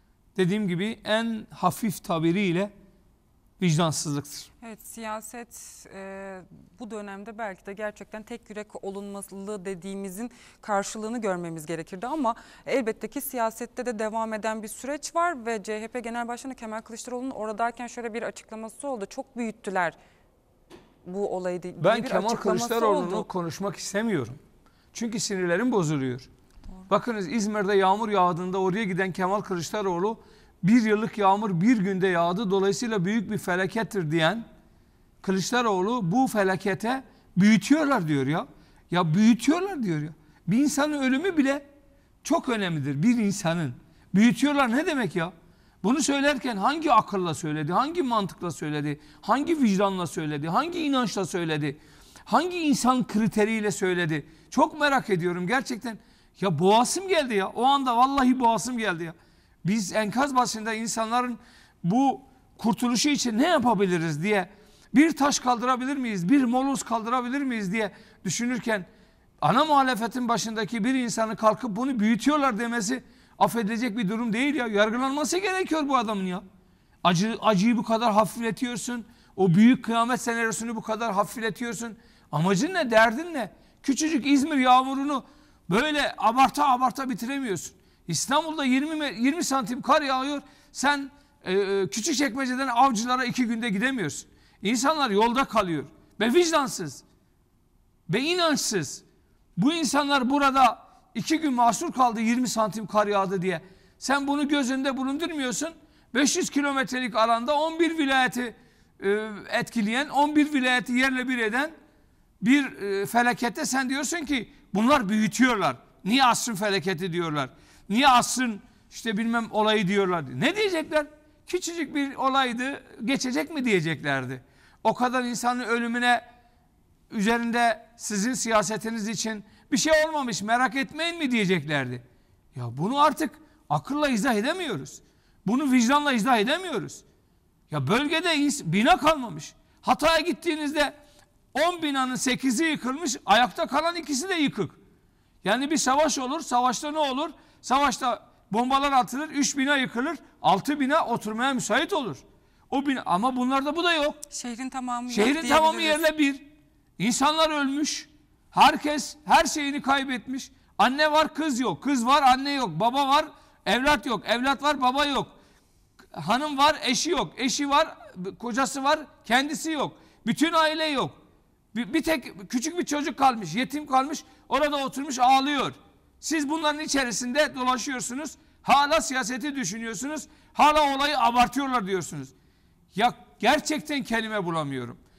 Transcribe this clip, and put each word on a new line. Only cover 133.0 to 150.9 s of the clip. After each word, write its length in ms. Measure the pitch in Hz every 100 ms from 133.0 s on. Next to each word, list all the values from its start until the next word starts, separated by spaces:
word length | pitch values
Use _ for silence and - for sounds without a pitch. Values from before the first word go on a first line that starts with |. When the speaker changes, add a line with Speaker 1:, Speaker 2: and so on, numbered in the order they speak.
Speaker 1:
artık 300 | 302 294 311 - - _ _
akılla 380 | 156 - 285 294
izah 260 | 226 262
edemiyoruz. 680 | 214 254 370 320 160 127 - _ _ _ _ 175
Bunu 260 | 247 294
vicdanla 400 | 254 226 285 294
izah 260 | 247 220 233
edemiyoruz. 640 | 208 330 370 233 147 - _ _ _ _ _ _ _
Ya 160 | 147 131
bölgede 500 | 233 294 330 349 302
ins-, 360 | 285 - 165
bina 240 | 185 262 370
kalmamış. 580 | 294 311 233 156 - - _ _
Hatay'a 380 | - 254 302 330
gittiğinizde 760 | 339 240 339 311 294 302 285 - - - _ _ _
on 280 | 262 330 349
binanın 340 | 302 277 254 247
sekizi 480 | 254 247 269 233
yıkılmış, 520 | 320 285 240 277 339 233 -
ayakta 400 | 214 247 - 320
kalan 300 | 277 330 349
ikisi 320 | 311 262 381
de 60 |
yıkık. 360 | 349 269 214 151 - _ _ _ _ _ _
Yani 260 | 180 233 285
bir 60 | 302
savaş 420 | 254 277 302 277
olur, 220 | 254 320
savaşta 500 | - 247 247 233 302
ne 80 | 311
olur? 320 | 285 254 320 - _ _
Savaşta 640 | - 262 285 202 254 220 - _ _
bombalar 400 | 208 254 277 285
atılır, 360 | 262 - 254 311
üç 280 | 285 262 277
bina 200 | 269 285
yıkılır, 420 | 254 226 285 320 - _
altı 380 | 156 180 269 294
bina 260 | 262